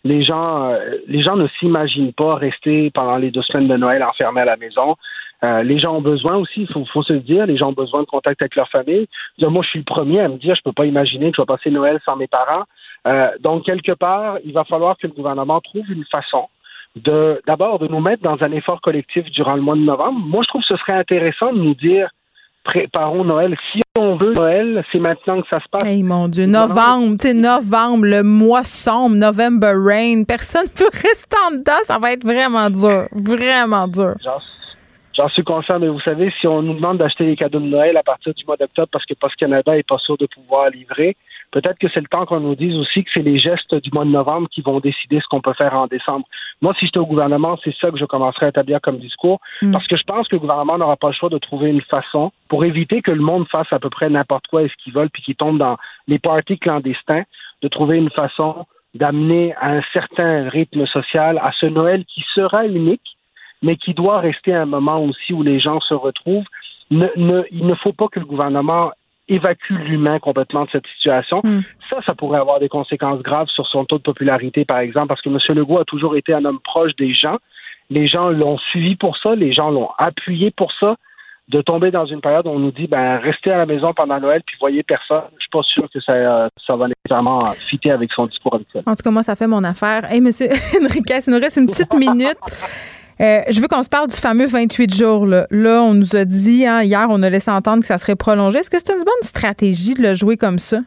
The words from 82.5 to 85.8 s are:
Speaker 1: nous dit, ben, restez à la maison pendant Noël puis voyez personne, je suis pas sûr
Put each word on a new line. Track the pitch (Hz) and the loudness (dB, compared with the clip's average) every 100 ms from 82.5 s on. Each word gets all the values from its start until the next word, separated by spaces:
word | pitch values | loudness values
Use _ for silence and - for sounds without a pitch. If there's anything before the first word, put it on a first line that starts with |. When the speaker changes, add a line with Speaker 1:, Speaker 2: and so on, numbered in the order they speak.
| 143 | -2
Speaker 1:
nous | 139 | -2
dit, | 135 160 | -2 -2
ben, | 127 127 127 | 0 0 0
restez | 127 151 190 | -2 -2 0
à | 180 | 0
la | 160 | 0
maison | 147 165 | 0 0
pendant | 165 147 139 | 0 -2 0
Noël | 139 156 | 0 0
puis | - - | -2 -4
voyez | 139 143 | -2 0
personne, | 151 147 - 156 - _ | 0 -4 0 -2 -2 _
je | |
suis | - | -4
pas | 160 | -2
sûr | 143 156 | 0 -2